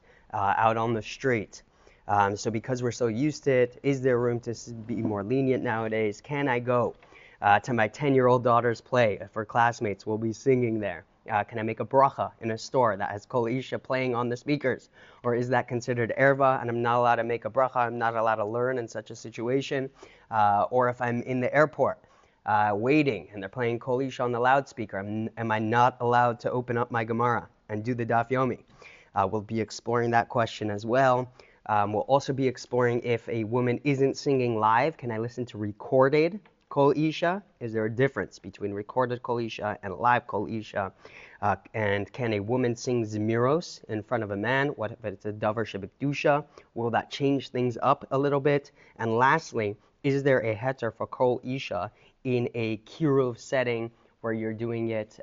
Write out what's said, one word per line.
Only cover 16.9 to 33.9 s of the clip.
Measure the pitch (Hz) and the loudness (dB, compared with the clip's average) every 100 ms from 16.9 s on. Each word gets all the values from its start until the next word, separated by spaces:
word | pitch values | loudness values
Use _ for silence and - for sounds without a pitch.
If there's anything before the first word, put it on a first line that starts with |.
| 120 | 2
allowed | 120 117 | 4 2
to | |
make | 117 117 107 | 0 -4 -2
a | |
bracha, | 131 127 127 | 0 2 2
I'm | 120 120 | -2 0
not | 117 117 | -2 0
allowed | 113 110 | 0 0
to | 104 | -2
learn | 120 123 127 | -2 -2 -2
in | 113 | -6
such | 110 110 | -10 -12
a | 113 | -14
situation? | 117 113 117 135 135 139 135 - - - _ | -14 -8 -2 -2 -2 -4 -6 -12 -20 -20 _
Uh, | 110 104 101 - | 2 4 4 2
or | 127 123 | 2 2
if | 120 | 0
I'm | 120 120 | -2 -2
in | 123 127 | -2 -2
the | 123 | 0
airport, | 139 151 - 113 - _ _ _ _ - | 4 2 2 -2 -2 _ _ _ _ 0
uh, | 107 107 | 2 2
waiting | 101 123 156 143 101 - | 2 4 4 4 0 -8
and | 104 | -10
they're | 95 | -10
playing | 131 117 117 | -4 -2 -2
Kol | - 127 | -2 -4
Isha | 135 127 | -4 -4
on | 123 | -4
the | 120 | 0
loudspeaker, | 123 139 135 - 107 98 | 2 2 0 -8 -8 -6
am, | 101 107 110 - | -6 -6 -6 -6
am | 113 | -2
I | 110 | 0
not | 110 117 123 - | 2 4 4 2
allowed | 120 120 123 113 | 2 4 2 0
to | 120 | -4
open | 123 123 117 | -4 -2 -2
up | 123 | -2
my | 120 | -2
Gemara | 113 113 120 113 - _ - | -2 0 0 0 -4 _ -10
and | 107 | -6
do | 110 | -4
the | 117 117 | -4 0
Daf | 117 113 | 0 0
Yomi? | 127 127 104 - - - - _ | 0 0 -4 -10 -20 -20 -20 _
Uh, | 101 98 | -2 0
we'll | 107 | -2
be | 104 113 | -4 -4
exploring | 110 - - 120 117 | -4 -6 -2 0 2
that | 117 - | 2 2
question | 123 113 - 104 | 0 -2 -2 -6
as | 101 113 | -4 0
well. | 127 135 123 123 - - _ - | 2 4 4 0 -12 -20 _ -2
Um, | 107 104 | 0 2
we'll | 107 | -2
also | - 139 143 | 2 2 2
be | 131 131 | -2 -2
exploring | 120 - 123 120 120 | -2 -4 0 2 0
if | - 117 - | -2 -4 -2
a | 117 | -4
woman | 107 123 123 123 | -2 0 0 0
isn't | 151 | 0